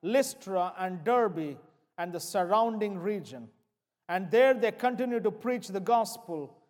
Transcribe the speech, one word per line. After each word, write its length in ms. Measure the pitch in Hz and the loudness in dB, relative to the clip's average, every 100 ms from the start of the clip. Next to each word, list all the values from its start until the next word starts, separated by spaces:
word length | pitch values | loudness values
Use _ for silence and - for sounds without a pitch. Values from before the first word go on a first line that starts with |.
Lystra, 720 | 165 254 262 - - 190 180 180 | 2 2 0 -4 -4 -2 -2 -4
and 260 | 185 185 | -6 -4
Derbe, 540 | 156 247 220 165 151 135 - _ _ - | 0 2 2 0 -8 -10 -18 _ _ -8
and 160 | 175 | -8
the 60 | 175 | -6
surrounding 760 | - 202 175 208 233 220 208 190 | -4 -2 2 4 2 0 -4 -4
region. 520 | 175 208 127 123 113 _ _ _ _ _ - | -4 -4 -6 -16 -18 _ _ _ _ _ -4
And 240 | 180 190 | -4 2
there 220 | 220 262 | 6 6
they 180 | 262 220 | 6 2
continued 520 | 214 247 233 220 240 | 0 -2 0 -2 0
to 80 | 208 | -2
preach 380 | 208 247 247 - | -2 -4 -4 -4
the 100 | 190 | -6
gospel. 800 | 185 233 220 - - 160 139 - _ | 2 2 2 -6 -10 -8 -8 -14 _